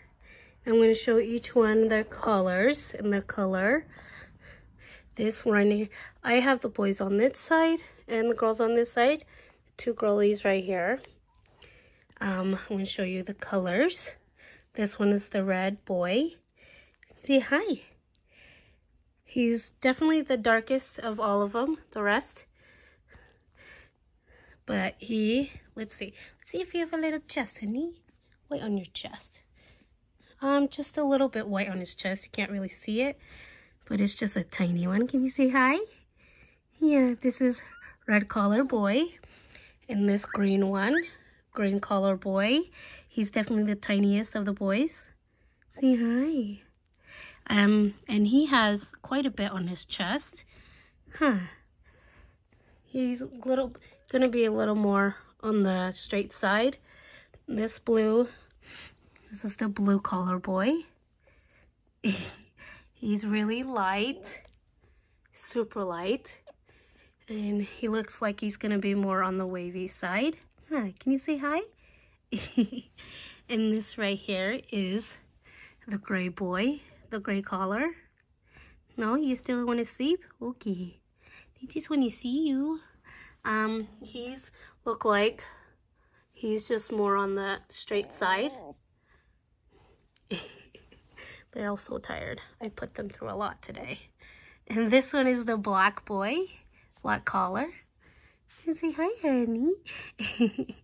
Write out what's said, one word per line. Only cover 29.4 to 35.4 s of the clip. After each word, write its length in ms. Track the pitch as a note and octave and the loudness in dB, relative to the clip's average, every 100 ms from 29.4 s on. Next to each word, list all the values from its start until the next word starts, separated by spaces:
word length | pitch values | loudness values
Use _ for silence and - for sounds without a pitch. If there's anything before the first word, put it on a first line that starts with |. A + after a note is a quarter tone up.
| _ _ - - _ _ _ _ _ - | _ _ -20 -20 _ _ _ _ _ -6
Um, 280 | C4+ C#4+ C#4 | 0 2 2
just 280 | - C#4+ - | -2 -8 -2
a 60 | |
little 240 | C#4+ C4+ C4+ | 2 2 2
bit 180 | A3 G#3 | -2 -4
white 220 | G3 G3 | -2 -2
on 120 | F#3 | -4
his 140 | F3+ | -8
chest. 300 | - F#3+ G3 | -6 -6 -6
You 80 | - | -8
can't 200 | - F#3+ | -6 -6
really 180 | G3 F#3+ | -4 -8
see 320 | - - G#3+ | -10 -4 -2
it, 180 | C4+ C#4+ - - - - - _ - | -2 -4 -14 -20 -20 -20 -20 _ -4
but 100 | G3+ | 0
it's 160 | G3+ - | 0 0
just 220 | G#3 G3 | -2 -2
a 60 | |
tiny 440 | F3 - F3+ F3 F3+ | -4 -2 0 0 0
one. 200 | G3 B3+ | 0 2
Can 160 | C4+ | 0
you 60 | C4 | 0
say 200 | C4+ | 2